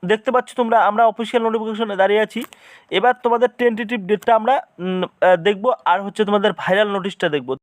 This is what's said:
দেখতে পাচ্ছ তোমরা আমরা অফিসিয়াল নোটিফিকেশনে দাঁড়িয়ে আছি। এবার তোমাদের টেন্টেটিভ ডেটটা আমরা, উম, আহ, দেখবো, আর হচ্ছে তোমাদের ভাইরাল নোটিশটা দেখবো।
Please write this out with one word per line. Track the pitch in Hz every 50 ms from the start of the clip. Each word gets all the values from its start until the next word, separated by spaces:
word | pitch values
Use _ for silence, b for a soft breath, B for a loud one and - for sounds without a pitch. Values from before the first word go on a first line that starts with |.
| -
দেখতে | 180 214 220 214 - 240
পাচ্ছ | 254 247 - -
তোমরা | - 247 226 233 226 190
আমরা | 196 214 214 233
অফিসিয়াল | 226 208 - 233 214 - 247 226 226
নোটিফিকেশনে | 220 226 220 220 220 208 226 214 202
দাঁড়িয়ে | 185 190 196 208 214
আছি। | 220 208 - 220 - - B B B B B B B B
এবার | - 180 190 247 247 247 _
তোমাদের | 240 233 233 233 247 _ _
টেন্টেটিভ | 247 240 226 208 240 208 240 240
ডেটটা | 190 175 208 202 - - 233
আমরা, | 220 220 226 262 285 - _ _ _
উম, | 170 185 185 185 180 - _ _
আহ, | - 180 185
দেখবো, | 175 165 202 208 190 196 254 247 - _
আর | - 175 190 202
হচ্ছে | 202 196 - 214
তোমাদের | 196 202 208 196 214 196
ভাইরাল | - - 190 185 196 214 208
নোটিশটা | 202 202 180 202 - _ - 170
দেখবো। | 147 147 127 123 135 135